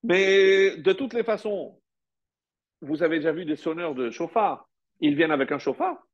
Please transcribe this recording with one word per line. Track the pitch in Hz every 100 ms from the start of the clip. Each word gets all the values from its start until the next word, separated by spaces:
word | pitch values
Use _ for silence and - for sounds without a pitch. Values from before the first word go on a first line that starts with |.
mais | 233 180 196 196 190 190 196 165
de | 160
toutes | 185 269
les | 240
façons, | 220 208 214 196 143 _ _ _ _ _ _ _ _ _ _ _
vous | 135 151
avez | 165 160
déjà | 156
vu | 156 160
des | 156
sonneurs | 170 160 175
de | 127 120
chauffard, | - 170 233 202 139 _ _ _ _
ils | 151 143
viennent | 160
avec | 147 131
un | 143
chauffard | - 131 370 320 _